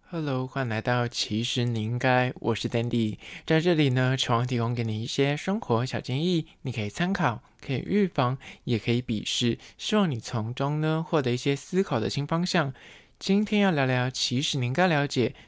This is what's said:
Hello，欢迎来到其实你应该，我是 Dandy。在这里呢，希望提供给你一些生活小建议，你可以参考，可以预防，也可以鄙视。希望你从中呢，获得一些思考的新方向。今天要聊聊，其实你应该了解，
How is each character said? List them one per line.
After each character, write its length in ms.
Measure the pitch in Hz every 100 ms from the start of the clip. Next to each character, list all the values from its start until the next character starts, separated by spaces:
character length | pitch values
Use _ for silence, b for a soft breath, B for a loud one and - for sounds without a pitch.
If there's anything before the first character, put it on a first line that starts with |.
| _ 170
Hello， 320 | 151 131 127
欢 160 | -
迎 60 | 120
来 120 | 110
到 280 | 110 123 120
其 340 | - - 107
实 220 | 117 - 120
你 180 | 113
应 160 | 107 120
该， 320 | 131 127 127 -
我 160 | - 113
是 140 | 117
Dandy。 480 | 117 120 120 110 107 B B -
在 140 | 160
这 140 | 170
里 160 | 160 143
呢， 280 | 127 127 131
希 120 | -
望 180 | 117 123
提 100 | 123
供 160 | 117
给 80 | 120
你 220 | 113 107
一 20 | 117
些 300 | - 139 147
生 240 | - 208
活 260 | - 117 127
小 140 | 117
建 240 | - 120
议， 240 | 170 170 156 B
你 100 | 135
可 80 | 117
以 80 | 104
参 240 | - 180
考， 320 | 196 151 113 _ _
可 140 | -
以 100 | 131 -
预 220 | 202 190
防， 300 | - 123 131 B B
也 160 | - 117
可 140 | -
以 80 | 120
鄙 240 | 123 110 -
视。 340 | - 120 - B B
希 200 | - 214
望 120 | 185
你 80 | 123
从 360 | - 120 110
中 260 | 123 139 151
呢， 260 | 156 160 160
获 160 | 165
得 120 | 123
一 20 | 123
些 180 | -
思 300 | 139 - 180
考 160 | 196 127
的 100 | 110
新 160 | - 143
方 200 | 165 180
向。 280 | 180 139 B B B B B
今 240 | - 196
天 160 | 214 208
要 120 | 202
聊 140 | 156 131
聊， 240 | 127 123
其 320 | - - 135
实 160 | 151 143
你 80 | 120
应 60 |
该 160 | 131 180
了 180 | 151 143
解， 300 | - 113 B